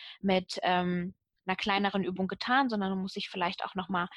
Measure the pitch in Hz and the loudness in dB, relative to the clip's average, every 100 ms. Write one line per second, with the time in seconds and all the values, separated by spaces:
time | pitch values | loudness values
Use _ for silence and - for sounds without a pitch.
0 | - - 196 185 185 - 175 180 180 180 | -18 -4 2 2 2 -2 2 2 2 0
1 | 180 - _ _ - 185 214 196 202 196 | -2 -8 _ _ -6 -2 0 2 2 2
2 | 175 185 185 190 - 254 269 214 190 190 | 0 0 -2 -2 2 2 4 2 0 0
3 | 190 208 - 196 175 - - 180 185 185 | -2 -6 -6 -2 -2 -2 -6 -6 -2 -2
4 | 180 | -2